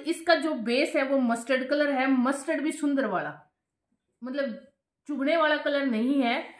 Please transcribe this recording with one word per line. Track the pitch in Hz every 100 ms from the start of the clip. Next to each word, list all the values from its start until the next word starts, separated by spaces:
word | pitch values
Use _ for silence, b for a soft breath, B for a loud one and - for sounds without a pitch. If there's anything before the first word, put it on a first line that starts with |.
| 302
इसका | 330 - 330
जो | 311 262
base | 220 247 320 294
है |
वो | 269 269
mustard | 240 233 - 254 254
color | 294 285
है, | 262 269
Mustard | 262 247 277 - 277
भी | 302
सुंदर | 302 285 277 220
वाला, | 175 147 143 - _ _ _ _ _ _ _
मतलब | 247 277 269 202 - _ _ _ -
चुभने | 269 277 330
वाला | 311 294
color | 294 285 277
नहीं | 220 247 285
है। | 233 269 - B